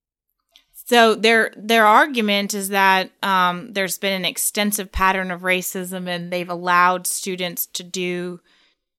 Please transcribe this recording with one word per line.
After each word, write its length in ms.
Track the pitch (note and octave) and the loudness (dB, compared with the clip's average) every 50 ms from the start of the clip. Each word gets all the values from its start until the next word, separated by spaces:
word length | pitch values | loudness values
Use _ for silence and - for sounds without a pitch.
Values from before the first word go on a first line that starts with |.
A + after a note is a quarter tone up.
| _ _ _ _ _ _ _ _ _ _ _ - _ _ _ | _ _ _ _ _ _ _ _ _ _ _ -20 _ _ _
so 420 | - - - B3 A#3+ A3+ A3+ G#3 | -20 -4 2 4 6 6 6 4
their, 380 | - G3+ A3+ A#3 A3+ G#3 - - | 2 2 2 4 2 2 0 -4
their 300 | - G3 G#3+ A#3 A3+ G#3+ | -10 -2 0 2 4 6
argument 680 | G#3 G#3+ B3+ D#4 D#4 C4 A#3+ G#3+ G#3 G3+ G3+ G3+ F#3+ G3+ | 6 6 6 4 4 0 -2 0 0 0 -2 -2 -4 -6
is 140 | G3+ F#3+ F#3+ | -6 -6 -2
that, 420 | G3+ G3 G3 F#3+ F#3+ F#3+ F#3 - _ _ - | 0 2 4 4 4 4 0 -2 _ _ -2
um, 480 | G3 F#3+ F#3 F3+ F3+ F3 F3 E3 - | 0 2 2 2 2 0 -4 -8 -8
there's 260 | G3+ G3+ F#3+ F3+ - | -4 -4 -4 -4 -4
been 160 | - G#3 G3 F#3+ | -4 -4 -4 -2
an 120 | F#3 F3+ | -2 -4
extensive 680 | E3+ - - - - - G#3+ G#3 G#3 G#3 - F#3+ F#3+ | -4 -4 -4 -6 -4 -2 -2 -2 -2 -2 -4 -8 -8
pattern 400 | - - F#3+ F#3+ F#3+ F#3+ F#3 F#3 | -2 0 2 2 2 0 -2 -6
of 100 | F3+ F3 | -8 -6
racism, 680 | F#3 F#3 F#3 F3+ F3 - - F#3+ F3+ F3+ F#3+ F#3 F3+ | -2 -2 -2 -2 -2 -6 -8 -8 -8 -8 -8 -8 -6
and 260 | F3+ F3 F3 E3+ F3 F3+ | -6 -6 -6 -6 -6 -6
they've 160 | F3+ F3 F3+ | -6 -4 -6
allowed 580 | F3 E3+ F3+ F3+ F3 F3 F3+ F3+ F#3 F3+ F3+ | -8 -6 -2 2 4 4 4 4 2 0 -2
students 580 | - - - - G3+ F#3 F3+ F3+ F3 E3+ - - | -6 -6 -6 -6 -6 -6 -6 -6 -6 -6 -8 -10
to 160 | - - F#3+ F3+ | -10 -10 -12 -12
do 580 | F3 - F#3+ F3+ F3+ F3 F3+ F3 F3+ F3 F3 _ _ _ _ _ _ _ _ _ _ _ | -10 -8 -6 -4 -4 -4 -6 -6 -8 -10 -12 _ _ _ _ _ _ _ _ _ _ _